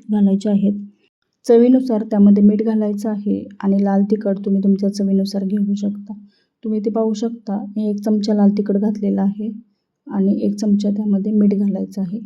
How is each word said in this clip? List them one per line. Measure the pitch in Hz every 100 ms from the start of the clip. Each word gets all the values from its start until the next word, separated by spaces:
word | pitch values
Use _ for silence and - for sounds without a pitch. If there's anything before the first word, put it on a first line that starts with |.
| -
घालायच्या | 208 196 196 208
आहेत. | 202 202 208 202 _ _ _ _ _ -
चवीनुसार | 233 247 262 262 214
त्यामध्ये | 220 208 202 202
मीठ | 208 208
घालायचं | 220 220 208 202 220
आहे | 208 202 196 - -
आणि | 196 196
लाल | 196 196
तिखट | 202 214 202 196 202
तुम्ही | 196
तुमच्या | 196 196 196
चवीनुसार | 202 196 196 196 202
घेऊ | 190 208 202
शकता. | 202 202 - - - - _ _ _
तुम्ही | 220 214
इथे | 214
पाहू | 220 220
शकता, | 214 233 233 - 196 202 214
मी | 214
एक | 208
चमचा | 214 214 208
लाल | 208 202
तिखट | 202 202 196
घातलेला | 214 - 196 196
आहे | 196 208 220 - - _ _ _ 269
आणि | 202 190 214
एक | 208 208
चमचा | 214 202 202
त्यामध्ये | 208 214 196 214
मीठ | 214 202
घालायचं | 196 196 185 190 202
आहे | 175 226